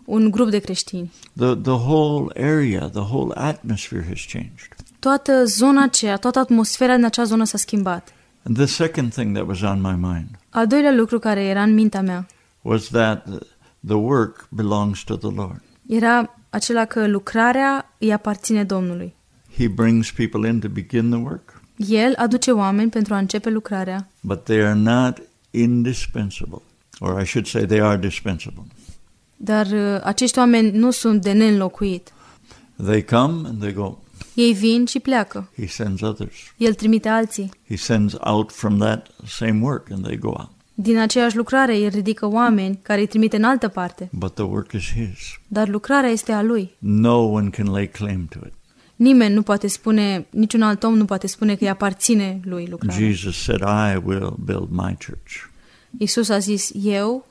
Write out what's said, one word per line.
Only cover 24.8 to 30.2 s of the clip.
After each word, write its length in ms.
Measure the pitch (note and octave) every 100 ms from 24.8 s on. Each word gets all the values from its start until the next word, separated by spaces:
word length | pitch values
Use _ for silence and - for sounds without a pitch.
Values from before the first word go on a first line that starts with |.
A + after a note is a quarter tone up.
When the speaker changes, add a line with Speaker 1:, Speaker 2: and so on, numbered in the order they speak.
| G#2+ B2 B2+ A#2+ - _ _
Speaker 2:
indispensable. 1120 | A#2+ A#2 A#2+ A#2+ B2+ - - G2+ - - E2+ - _ _ -
Or 220 | F#2+ F#2+
I 40 | F#2+
should 220 | A#2+ G2+
say 180 | A2+ G#2
they 140 | G#2+
are 160 | G#2+ G2+
dispensable. 640 | F#2+ - G#2 E2 - - - - - - _ _ _ -
Speaker 1:
Dar, 280 | G#3+ G#3+ G3
uh, 340 | G#3+ G3+ G3
acești 340 | - G3+